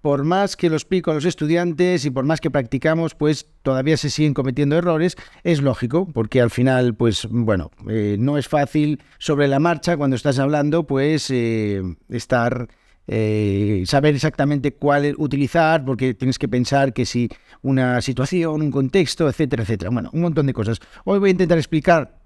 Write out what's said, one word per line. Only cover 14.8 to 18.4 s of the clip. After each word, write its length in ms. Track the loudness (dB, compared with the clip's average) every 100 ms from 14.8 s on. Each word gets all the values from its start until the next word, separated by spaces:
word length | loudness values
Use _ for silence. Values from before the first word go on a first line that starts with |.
| 0 0 0 -2
utilizar, 680 | -4 -2 0 2 2 2
porque 300 | 0 -2 -2
tienes 240 | 0 -2 -2
que 100 | -2
pensar 460 | -2 0 2 0
que 100 | 0
si 240 | -4 -2 -4 -6 _ -10
una 400 | -2 0 2 0
situación, 640 | -2 -4 -2 0